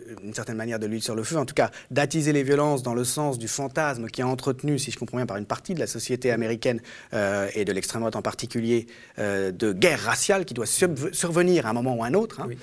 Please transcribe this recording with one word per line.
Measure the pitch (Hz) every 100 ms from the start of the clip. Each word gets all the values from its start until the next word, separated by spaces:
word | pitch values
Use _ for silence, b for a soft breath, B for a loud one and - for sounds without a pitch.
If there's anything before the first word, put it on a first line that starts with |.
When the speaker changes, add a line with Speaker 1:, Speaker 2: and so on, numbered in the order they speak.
| 90
Speaker 1:
euh, | 104
une | 101
certaine | 110 113 110
manière | 113 113
de | 107
l'huile | 110
sur | 113 110
le |
feu, | 110 160
en |
tout | 127
cas | - 110 B B
d'attiser | 127 147 160 151
les | 147
violences | 135 143 147 139
dans | 123
le | 120
sens | 123 151 147 123
du | 113
fantasme | - 139 147 151 120 113
qui | -
est |
entretenu, | 127 127 139 127 147 139
si | 135
je | -
comprends | 120 123
bien, | 123
par | 98
une | 104
partie | - -
de | 170
la | 110
société | 113 - 123 123
américaine, | 113 113 113 131 113 B B B
euh, | 110 98 101 98 107
et |
de | 101
l'extrême | 95 - 117
droite | 113
en | 107
particulier, | 104 - 113 120 113 117 117 B B -
euh, | 104 98 95
de | 90 110
guerre | 92 170 135
raciale | 104 110 - 196
qui | 175
doit | 123 107
subv-, | - 180 135 147
survenir | - 175 165 180 175 110
à |
un |
moment | 120 127 117
ou |
à | 117
un |
autre, | 180 220 -
hein. | 131
Speaker 2:
Oui. | 123